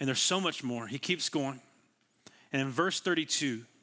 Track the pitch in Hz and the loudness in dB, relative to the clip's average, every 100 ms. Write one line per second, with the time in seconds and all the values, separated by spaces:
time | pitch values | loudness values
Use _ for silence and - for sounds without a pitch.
0 | 135 131 - 185 180 - 127 120 113 139 | -2 2 2 2 0 -2 -4 -4 -4 -6
1 | - 175 - 156 135 135 - _ _ _ | -2 -2 0 0 -2 -4 -14 _ _ _
2 | _ _ - - - 139 135 127 185 - | _ _ -20 -20 -6 -2 -2 2 0 0
3 | 190 165 151 - 143 113 117 _ | 2 2 4 0 0 -2 -8 _